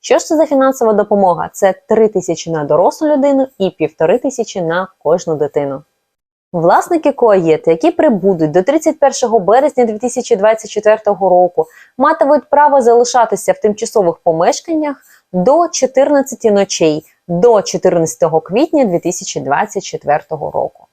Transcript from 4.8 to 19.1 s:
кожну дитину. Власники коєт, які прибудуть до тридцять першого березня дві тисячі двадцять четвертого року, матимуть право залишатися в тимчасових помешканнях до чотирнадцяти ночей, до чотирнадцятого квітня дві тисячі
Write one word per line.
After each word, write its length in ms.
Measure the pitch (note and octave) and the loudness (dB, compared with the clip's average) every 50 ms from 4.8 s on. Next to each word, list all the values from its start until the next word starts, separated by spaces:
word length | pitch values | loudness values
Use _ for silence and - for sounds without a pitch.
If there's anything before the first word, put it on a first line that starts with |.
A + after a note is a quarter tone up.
| F#3+ - _ _ _ | -6 -6 _ _ _
кожну 320 | C#3+ D#3+ F3+ - - D#3+ | -2 -2 -2 -2 -4 -4
дитину. 480 | C#3+ D3+ C#3+ _ D3+ C#3+ C#3 C3+ C3+ D#3 _ _ _ _ _ _ _ _ _ _ _ _ _ - | -4 -4 -4 _ -4 -4 -4 -8 -10 -14 _ _ _ _ _ _ _ _ _ _ _ _ _ -6
Власники 600 | F3 D#3+ E3+ G#3 D#4 F#4+ - F4+ E4 D#4+ D4 C4+ | -2 0 2 2 2 0 0 -4 -2 0 -2 -2
коєт, 560 | - - A3+ G#3 F#3+ E3+ E3 D#3 D3+ - - | 2 2 2 2 2 2 2 0 0 2 0
які 220 | E3 E3 - E4 | 0 2 0 -2
прибудуть 600 | F4 - D#4+ D#4 A#3 F#3+ D#3+ G3 G3 D#3+ D#3+ D#3 | 0 2 0 0 0 0 0 0 0 0 -2 0
до 120 | D3 F3 F#3 | 0 0 0
тридцять 360 | - C#4 E4 - E4 C#4+ - | 0 -2 0 0 -2 -2 0
першого 400 | - C4+ C4 - - A#3 G#3+ A#3 | 0 0 0 0 -4 0 0 0
березня 460 | F#3 F3 G#3 B3+ C4+ D4+ - - B3 | 2 4 2 2 2 2 0 0 0
дві 140 | A3+ G#3+ G#3+ | 0 -2 -4
тисячі 380 | B3 B3 - B3+ A#3 - A#3+ | -6 -6 -6 -6 -2 -2 -2
двадцять 340 | G3 F#3+ G#3+ A3 A3 - G3 | 0 2 0 0 0 -4 -8
четвертого 580 | - G#3+ G#3 G#3+ G#3+ G#3+ G#3+ G#3 G#3 E3 G3 F#3 | -8 -2 2 2 2 2 0 -4 -2 0 0 2
року, 380 | F3+ F3+ F3+ F3 _ - D#3+ - _ - - _ _ - | 4 4 2 2 _ -4 -6 -6 _ -20 -20 _ _ -2
матимуть 520 | B3+ D4+ D#4+ D#4+ E4 C4+ D4+ C#4+ - _ | 0 0 2 2 2 2 2 0 0 _
право 300 | - C#4 D4 D4 C#4 C#4 | 2 4 4 4 4 4
залишатися 720 | A#3+ A#3 A#3 A#3+ B3 A#3+ - B3+ A#3 A3 G#3 F#3+ - - F3+ | 4 4 4 4 2 2 2 0 0 0 -2 -4 -2 -4 -4
в 80 | - | 0
тимчасових 560 | - G#3+ G#3 - A3+ G#3+ - A#3 G3 E3+ E3 | 0 -2 -2 -2 -8 -4 -2 0 0 0 -2
помешканнях 800 | - _ - D#3+ D#3+ E3+ G#3+ C#4+ - - - E4 D#4 D4+ D4 C#4 - _ _ _ _ _ _ - | -2 _ -2 0 2 0 0 0 -2 -6 -6 -4 -4 -2 -4 -6 -10 _ _ _ _ _ _ -4
до 360 | F3+ F3+ A#3+ C#4 E4 F4 E4+ | -2 2 2 4 4 2 0
чотирнадцяти 800 | - - - B3 - B3+ C4+ D4 D4 C#4 C4 - - - - A3+ | -2 -4 -4 -2 2 0 2 2 2 0 0 -2 -8 -4 -2 0
ночей, 540 | G#3 G3+ G3 F#3+ - - F3 D#3+ D3+ D3+ - _ _ _ _ - | 2 2 0 -2 -2 -2 0 0 0 -2 -6 _ _ _ _ -6
до 340 | F3 F3 F3+ A#3+ A#3 G#3 F#3 | -4 2 2 4 4 2 0
чотирнадцятого 800 | - - F3+ - F#3+ F3 F3 E3 D#3 - _ F3+ D#3+ D3+ D#3+ | -2 -8 -2 0 0 2 2 -2 -2 -2 _ -2 0 0 -2
квітня 440 | D#3+ - F3 A3+ D4+ E4+ - D4+ C4+ | -4 -2 -2 -2 -2 0 0 0 0
дві 140 | G#3 F3 E3+ | 0 0 -2
тисячі 420 | - F3+ | -4 -4